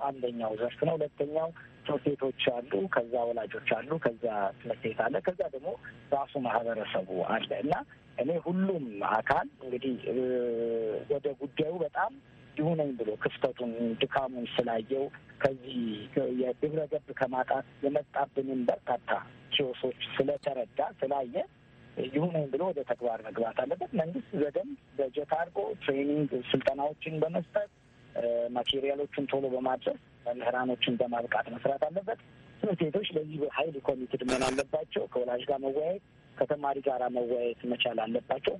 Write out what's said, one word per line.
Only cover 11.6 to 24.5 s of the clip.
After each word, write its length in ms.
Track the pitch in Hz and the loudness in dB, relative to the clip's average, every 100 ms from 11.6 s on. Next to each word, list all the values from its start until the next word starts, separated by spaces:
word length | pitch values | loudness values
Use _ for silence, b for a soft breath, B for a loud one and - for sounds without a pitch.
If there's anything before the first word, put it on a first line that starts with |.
| 156 180 | 0 0
በጣም 320 | 156 151 202 269 - - - - | -2 0 -2 -2 -20 -20 -12 0
ይሁነኝ 360 | 156 160 147 | 2 2 2
ብሎ 160 | 123 107 107 | 0 -2 0
ክፍተቱን 520 | 143 - 135 123 120 113 117 110 | 0 2 0 0 -4 0 0 0
ድካሙን 500 | 127 139 131 127 117 | 0 2 0 -4 -4
ስላየው 540 | - 123 113 110 135 143 - - - | 0 0 0 0 -2 -2 -6 -18 0
ከዚህ 380 | 139 135 127 127 117 104 123 - 131 127 | 0 0 -6 -4 -2 -4 -4 -2 0 0
የግብረ 440 | 127 120 151 156 147 | 0 0 -2 0 -2
ገብ 200 | 151 - | -4 -4
ከማጣት 520 | 131 127 127 127 131 - - | -2 0 2 2 0 -2 -2
የመጣብንን 840 | 139 147 - 143 139 - 135 131 120 | 0 2 0 -2 0 0 0 0 2
በርካታ 440 | 139 - 123 - 101 - - - | 0 0 -2 0 -2 -2 -16 -2
ኪዮሶች 520 | - 135 120 131 - - | 0 0 0 -2 -2 -4
ስለተረዳ 680 | - 139 143 147 131 113 - 165 | 2 2 2 0 -2 -2 0 -2
ስላየ 420 | 214 135 139 123 160 381 - - - - - | 0 0 0 0 -2 -4 -6 -20 -20 -12 -6
ይሁነኝ 420 | 127 139 175 165 143 | -2 2 2 2 0
ብሎ 140 | 135 | 0
ወደ 160 | 180 143 | 0 0
ተግባር 360 | 131 120 120 113 | -2 0 0 -2
መግባት 340 | 110 107 113 - | -4 -2 0 0
አለበት። 320 | 131 170 359 | 0 0 -2
መንግስት 380 | 214 160 247 - 180 | 0 0 -2 -4 0
በደንብ 400 | 147 | 2